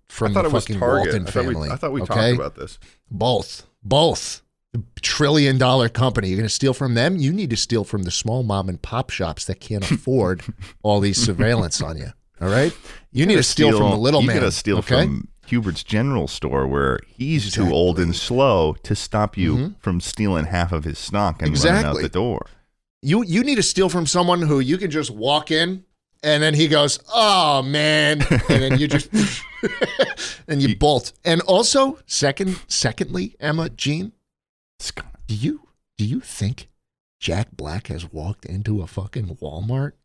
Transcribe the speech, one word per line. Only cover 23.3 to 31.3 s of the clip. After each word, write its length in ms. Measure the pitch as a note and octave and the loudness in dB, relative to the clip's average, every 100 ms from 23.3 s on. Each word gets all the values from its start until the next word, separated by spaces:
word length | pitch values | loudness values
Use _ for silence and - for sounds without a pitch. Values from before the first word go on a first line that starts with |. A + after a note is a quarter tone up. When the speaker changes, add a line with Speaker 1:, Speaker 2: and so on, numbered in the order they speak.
| F3 | 0
Speaker 1:
need 140 | B3+ C4 | 2 2
to 60 | |
steal 260 | - - F#3 | 0 2 0
from 180 | F3 D#3 | 0 0
someone 360 | F3+ F3+ F3 | 2 2 2
who 180 | D#3+ C#3+ | 2 2
you 160 | C3 F3 | 2 0
can 120 | F#3+ | -2
just 200 | D3 C#3 | -4 -6
walk 400 | G#2+ A#2 D3 D3 | -4 0 0 0
in, 340 | D#3 E3+ F#3+ - _ _ _ | 0 0 -4 -12 _ _ _
and 200 | D3+ D3+ | 0 2
then 100 | D#3 | 4
he 120 | D3+ D#3 | 4 4
goes, 300 | D3+ D3 - - | 4 2 -2 -4
"Oh, 480 | A#3 G#3+ G3 D#3 C#3 | 2 4 4 4 2
man." 580 | C3 D3 D3+ D3+ D3+ D3+ C#3+ C3 - | 0 0 2 2 2 2 2 2 4
And 140 | - | 2
then 160 | C3+ C3 | 4 2
you 100 | D3 | 2
just, 200 | C#3+ - | 0 0
<laughs> 1400 | G#3+ G3+ - - - A3 B5 - - - - - - - | 0 0 -2 -12 -6 -6 -2 -2 0 -2 -4 -10 -10 -4
and 140 | C#3+ | 0
you 60 | C#3 | 2
Speaker 2:
Ye- 60 | |
Speaker 1:
bolt. 380 | G2+ D3 C3+ - - | 4 4 2 -2 -6
And 160 | - | 0